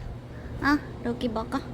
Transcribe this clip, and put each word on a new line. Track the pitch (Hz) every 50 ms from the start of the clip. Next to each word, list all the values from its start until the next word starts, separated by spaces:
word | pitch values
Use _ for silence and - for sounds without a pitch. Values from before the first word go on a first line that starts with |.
| - - - - - - - - - - - -
아, | - 269 294 285 - - - - -
로기 | 240 240 240 - 240
먹어. | 214 220 220 - - 277 - -